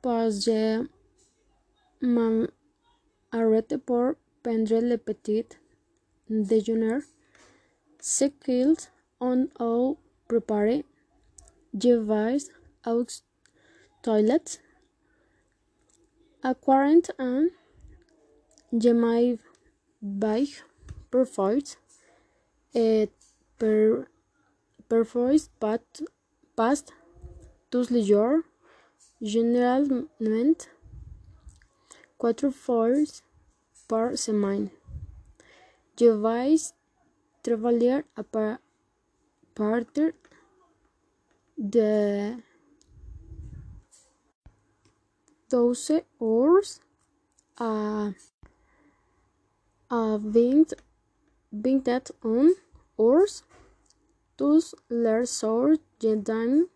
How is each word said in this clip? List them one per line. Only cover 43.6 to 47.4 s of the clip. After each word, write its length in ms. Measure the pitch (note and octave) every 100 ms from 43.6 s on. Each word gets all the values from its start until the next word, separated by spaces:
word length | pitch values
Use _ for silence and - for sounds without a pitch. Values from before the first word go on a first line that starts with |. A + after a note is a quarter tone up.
| - - _ _ _ _ _ _ - _ _ _ _ _ _ _ _ _ _
douze 420 | B3 A#3+ B3 - D#4 - _
heures 380 | A3+ A3+ C#4 F#4 G4+ - _ _ _ _ _ _